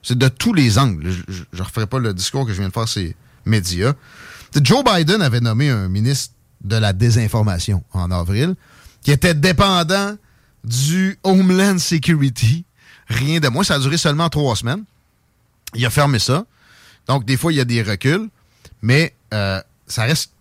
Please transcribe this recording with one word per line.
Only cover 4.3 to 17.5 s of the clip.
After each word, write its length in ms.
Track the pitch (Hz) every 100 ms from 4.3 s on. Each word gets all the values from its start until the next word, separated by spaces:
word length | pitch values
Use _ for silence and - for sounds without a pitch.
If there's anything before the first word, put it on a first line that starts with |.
| - -
T'sais, 100 | 151
Joe 200 | 127 240
Biden 360 | 254 185 156 214
avait 180 | 151 120
nommé 300 | 117 110 147
un 160 | 113 95
ministre 480 | 98 117 135 - _ _ _
de 120 | 98 110
la 180 | 104
désinformation 920 | 92 120 113 107 113 107 90 98 95 -
en 200 | 95 90
avril, 420 | 90 87 101 165 185 _ - - _
qui 80 | -
était 240 | 143 180
dépendant 840 | 156 180 165 196 185 165 196 202 208 _ _ _ _
du 540 | 117 123 143 180 190 -
Homeland 560 | 190 190 185 185 202 185
Security. 840 | - 165 156 156 139 113 113 160 - _ _ - _
Rien 320 | 110 139 165
de 80 | 143
moins. 160 | 123
Ça 120 | 196 143
a 40 |
duré 180 | 135 165
seulement 320 | 160 147 165
trois 260 | 151 143 107
semaines. 280 | 120 175 208 _ _ _ _ _ _ _ -
Il 100 | 117
a 60 | 120
fermé 300 | 147 143 120
ça. 260 | - 143 233 _ _ - - _ -
Donc, 180 | 135 110
des 100 | 131
fois, 160 | 170